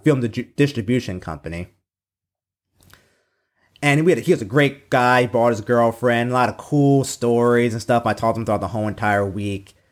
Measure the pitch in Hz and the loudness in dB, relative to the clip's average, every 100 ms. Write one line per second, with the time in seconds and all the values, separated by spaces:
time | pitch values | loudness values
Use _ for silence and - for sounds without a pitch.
0 | 151 135 120 113 - - 143 139 107 123 | 0 0 -2 -6 -10 -2 -2 -2 -2 -2
1 | 113 92 - 78 80 85 90 _ _ _ | -2 -10 -10 -12 -10 -12 -12 _ _ _
2 | _ _ _ _ _ _ _ _ _ - | _ _ _ _ _ _ _ _ _ -20
3 | _ _ _ _ _ _ _ - 143 143 | _ _ _ _ _ _ _ -4 0 2
4 | 165 135 135 160 104 131 139 - - 131 | 4 2 2 0 0 2 2 0 -2 2
5 | 123 127 123 123 120 110 104 120 117 113 | 4 4 2 2 2 0 0 2 2 0
6 | 123 117 123 127 120 - - 147 139 139 | 0 0 0 0 -2 -4 -4 2 4 2
7 | 131 - 120 120 120 120 120 113 - 120 | 0 -4 0 2 2 2 0 -2 -2 0
8 | 117 104 113 113 110 104 92 110 107 98 | 0 -2 -2 -2 -2 -4 -4 -6 -6 -4
9 | 107 101 98 95 101 95 95 _ _ | -2 0 -2 -4 -6 -8 -12 _ _